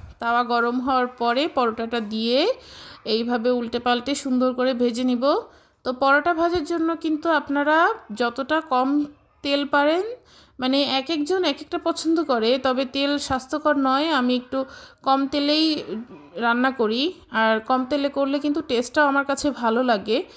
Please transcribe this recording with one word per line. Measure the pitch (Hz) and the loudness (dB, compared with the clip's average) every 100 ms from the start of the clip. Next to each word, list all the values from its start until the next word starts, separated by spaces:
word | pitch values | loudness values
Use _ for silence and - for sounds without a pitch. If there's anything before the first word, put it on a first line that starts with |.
| - - | -18 -8
তাওয়া | 233 240 | -2 0
গরম | 240 240 240 247 | 0 0 0 -2
হওয়ার | 254 262 247 | 0 0 0
পরে | - 240 240 320 | -2 0 0 0
পরোটাটা | - 240 220 226 240 | 0 0 -2 -4 -4
দিয়ে | 208 220 226 254 381 - - - - - | -4 -2 0 2 2 -2 -10 -20 -20 -14
এইভাবে | - 226 233 240 240 | -4 -2 0 0 0
উল্টে | 247 233 233 | 0 -2 -4
পাল্টে | 247 240 240 | 0 0 -2
সুন্দর | 285 277 254 254 | -4 -2 0 0
করে | 247 254 | 0 0
ভেজে | 240 240 226 | 2 0 0
নিব। | 254 240 269 381 - - _ _ | 0 0 2 0 -2 -16 _ _
তো | - | -8
পরোটা | 254 269 285 320 | 0 4 4 4
ভাজার | 320 339 349 | 2 2 0
জন্য | 294 339 330 330 | -2 -2 -2 -2
কিন্তু | 330 302 330 | -2 -2 0
আপনারা | 302 285 285 285 320 370 453 - | 0 0 0 2 4 2 0 -8
যতটা | 208 240 240 262 311 | -4 -2 -2 -2 -2
কম | 311 254 262 294 294 - _ _ | 0 0 2 0 -2 -8 _ _
তেল | 285 285 285 | -2 0 2
পারেন, | 285 294 339 427 494 - - - - | 2 4 2 -2 -8 -16 -20 -20 -6
মানে | 254 277 | 0 0
এক | 277 269 262 | 2 -2 -2
একজন | 330 294 381 | -2 0 0
এক | 349 277 | 0 -2
একটা | 302 339 | -6 -4
পছন্দ | 330 330 320 330 | -4 -2 0 0
করে, | 277 240 220 269 | 2 0 2 2
তবে | 262 254 | 2 0
তেল | 262 277 277 285 | -2 0 0 0
স্বাস্থ্যকর | - 262 - 302 302 285 | -2 -4 -4 -2 0 2
নয়। | 269 262 320 | 2 2 2
আমি | 285 247 247 | 2 2 0
একটু | 247 269 262 - - - | -2 -6 -6 -10 -20 -6
কম | - 269 277 | 0 0 2
তেলেই | 294 285 302 320 294 - 214 240 - - | 0 2 2 2 0 -6 -10 -10 -18 -14
রান্না | 175 233 240 262 | -4 0 2 0
করি, | 254 214 233 311 370 - | 0 0 0 -2 -4 -6
আর | 220 220 220 | 0 2 2
কম | 220 254 | 0 -2
তেলে | 254 285 277 | 0 -2 0
করলে | 277 277 285 | 0 -2 0
কিন্তু | 294 302 | 0 -2
টেস্টটাও | 311 240 247 311 294 | -2 -2 0 2 2
আমার | 277 | 2
কাছে | 277 269 294 | 0 -2 -2
ভালো | 233 233 226 | 0 0 2
লাগে, | 254 208 190 247 - | 2 0 0 -2 -4